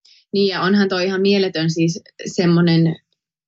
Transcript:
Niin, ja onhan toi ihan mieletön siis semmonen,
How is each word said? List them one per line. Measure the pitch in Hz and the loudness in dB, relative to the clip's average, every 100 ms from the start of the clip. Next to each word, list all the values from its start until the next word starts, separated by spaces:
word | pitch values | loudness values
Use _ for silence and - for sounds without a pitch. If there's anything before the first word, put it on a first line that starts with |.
| _ _ _ | _ _ _
Niin, | 202 196 | -2 -2
ja | 156 | -2
onhan | 175 202 196 | 0 2 0
toi | 185 185 | 0 -2
ihan | 190 | 0
mieletön | 196 202 190 160 165 | 0 0 0 -2 -2
siis | 165 165 165 - - - | 0 -2 -2 -12 -18 -8
semmonen, | - 175 170 170 165 165 160 _ _ _ _ | -2 2 2 4 2 2 -2 _ _ _ _